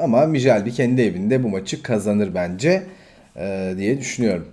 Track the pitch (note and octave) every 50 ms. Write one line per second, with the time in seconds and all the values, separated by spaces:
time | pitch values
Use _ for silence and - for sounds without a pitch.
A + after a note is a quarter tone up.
0 | E3 C#3+ A2+ B2 D3+ D#3+ D#3 C3+ B2 C3+ A#2 G#2 G2 A#2 A#2 - C3 A#2+ B2+ B2+
1 | A#2+ G2+ E2+ F2+ G2 G#2+ C3 C3 B2+ A2 F#2+ F#2+ F#2+ - D3+ D3 - - A#2+ G#2
2 | F#2+ G#2+ G#2 G#2 G#2 F#2+ F2 F2+ F2 F2 F2+ F#2+ A#2+ E3 F#3 F#3+ F#3+ - - -
3 | - - - - - _ - - F2 G2 G2 F#2+ F#2+ F#2 F#2 F#2 G2 G#2 C3 C#3
4 | C3 - - - A#2+ G#2+ F#2 F2 D#2+ -